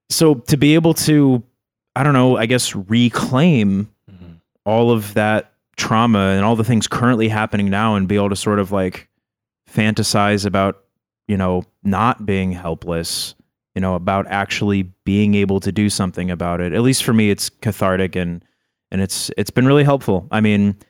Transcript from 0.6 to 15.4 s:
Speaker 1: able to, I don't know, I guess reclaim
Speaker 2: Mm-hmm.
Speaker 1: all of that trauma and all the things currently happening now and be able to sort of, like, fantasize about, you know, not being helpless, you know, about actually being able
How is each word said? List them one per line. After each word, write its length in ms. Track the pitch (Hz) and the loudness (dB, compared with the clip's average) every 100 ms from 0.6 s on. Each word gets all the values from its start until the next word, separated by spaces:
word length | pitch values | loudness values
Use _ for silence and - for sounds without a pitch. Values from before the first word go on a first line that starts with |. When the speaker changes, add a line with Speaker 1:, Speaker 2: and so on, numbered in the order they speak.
| 143 156 | 4 4
Speaker 1:
able 180 | 165 160 | 4 0
to, 460 | - 151 139 127 - _ _ _ _ 127 | 2 4 4 2 -2 _ _ _ _ -2
I 80 | |
don't 80 | 139 | 2
know, 220 | 135 127 120 | 4 4 2
I 120 | 113 | 2
guess 280 | 123 - - | 0 -2 -6
reclaim 1120 | 95 113 120 - - 131 175 139 101 98 104 _ _ | -2 2 2 0 -2 2 4 4 2 0 -4 _ _
Speaker 2:
Mm-hmm. 220 | 92 87 82 _ _ - | -20 -20 -20 _ _ -2
Speaker 1:
all 260 | 110 117 | 2 2
of 220 | 117 101 | 2 0
that 400 | 107 107 107 - _ _ - | -2 0 0 -4 _ _ -10
trauma 560 | - 110 120 104 95 98 | -2 2 2 2 2 2
and 80 | |
all 140 | 101 117 | 2 0
the 80 | 110 | 0
things 200 | 117 - | 0 -2
currently 440 | - 120 120 110 | -2 0 0 0
happening 400 | 110 110 104 101 | -2 -2 -2 -2
now 260 | 98 110 104 | 0 0 0
and 140 | 95 | 0
be 60 | 104 | 0
able 120 | 101 | -2
to 60 | 98 | -2
sort 240 | - 104 | -2 -2
of, 140 | 95 | -2
like, 340 | 98 92 - - _ _ _ _ _ _ | -2 -4 -6 -18 _ _ _ _ _ _
fantasize 760 | - 107 107 107 107 101 104 101 | -2 -2 0 -2 0 0 0 -2
about, 380 | 95 98 - _ _ _ _ - | -2 -2 -4 _ _ _ _ -6
you 100 | 101 | -2
know, 240 | 92 90 - _ | -2 -2 -6 _
not 420 | 101 95 113 127 104 | -6 0 0 -2 -4
being 260 | 98 92 | -2 -2
helpless, 840 | 90 87 82 85 82 85 - - - _ _ _ - | -6 -8 -8 -6 -6 -6 -8 -10 -14 _ _ _ -6
you 60 | |
know, 120 | 95 | -2
about 320 | 90 90 98 98 | -2 -2 -2 -2
actually 520 | 98 98 - 104 101 92 - - | -4 -4 -4 -2 -2 -2 -8 -2
being 300 | 101 104 | 0 2
able 240 | 101 | 2